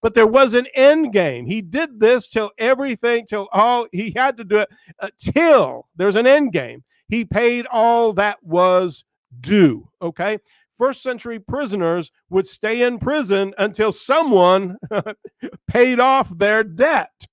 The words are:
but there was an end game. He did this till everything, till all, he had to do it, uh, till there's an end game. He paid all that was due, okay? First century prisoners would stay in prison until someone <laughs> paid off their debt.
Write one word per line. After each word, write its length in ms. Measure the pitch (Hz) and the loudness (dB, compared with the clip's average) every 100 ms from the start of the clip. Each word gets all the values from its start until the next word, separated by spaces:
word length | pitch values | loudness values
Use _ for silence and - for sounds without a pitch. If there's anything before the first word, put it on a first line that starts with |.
| 226 | 0
but 80 | |
there 140 | 220 220 | 2 4
was 260 | 240 269 | 4 4
an 140 | 233 254 - | 2 -2 2
end 380 | 269 311 302 | 4 4 2
game. 340 | 202 165 123 123 | 0 -2 -4 -8
He 140 | 214 | -8
did 380 | 180 220 320 226 | -6 -6 -6 0
this 280 | 220 247 - | 2 2 0
till 240 | 220 208 _ | -6 -6 _
everything, 640 | 226 262 277 233 233 233 226 | -2 -2 -2 -4 -2 -4 -4
till 240 | 214 202 | -10 -4
all, 360 | 196 226 247 226 | 0 2 2 -4
he 220 | 180 220 208 | -8 -8 -2
had 220 | 262 226 | -2 -2
to 60 | |
do 140 | 202 208 | -2 -2
it, 120 | 214 _ _ _ | -2 _ _ _
uh, 100 | 196 _ | -14 _
till 680 | - - 330 285 143 123 - _ | -4 0 4 4 4 -4 -16 _
there's 200 | 190 202 | -2 2
an 120 | 247 | 4
end 260 | 285 277 | 4 2
game. 300 | 165 123 120 _ _ _ | -4 -6 -14 _ _ _
He 180 | 220 208 | -6 -4
paid 400 | 190 240 240 240 | -2 0 -2 -4
all 420 | 240 226 233 233 | 0 2 2 0
that 240 | 190 208 202 | 0 -2 -4
was 600 | 170 170 185 185 185 147 _ _ _ 123 | -4 0 2 2 0 -8 _ _ _ -20
due, 480 | 123 208 165 110 - _ | -2 4 4 4 -10 _
okay? 340 | 170 - 185 214 _ _ _ _ | -12 -6 -6 -6 _ _ _ _
First 240 | 247 262 | -4 -2
century 380 | 262 247 240 226 | -8 -10 -10 -14
prisoners 720 | 196 254 277 202 170 175 160 _ _ | -10 -8 -6 -4 -4 -4 -8 _ _
would 160 | 185 190 | -4 -4
stay 380 | - 214 226 | -6 -6 -2
in 160 | 247 240 | -2 -2
prison 560 | 240 302 226 196 196 196 | -4 -4 0 -2 -2 -4
until 340 | 208 - 214 | -6 -2 -4
someone 840 | - - 285 320 208 180 190 190 190 - | -4 -2 0 2 4 4 4 0 -10 -8
<laughs> 760 | 208 214 208 - _ 277 - - | -6 -6 -14 -20 _ -18 -18 -6
paid 320 | 240 247 247 | 2 2 2
off 300 | 254 269 - 170 | 2 2 -2 -2
their 260 | 196 220 | 0 0
debt. 640 | 214 165 277 285 165 _ - | -2 -2 0 0 -4 _ -20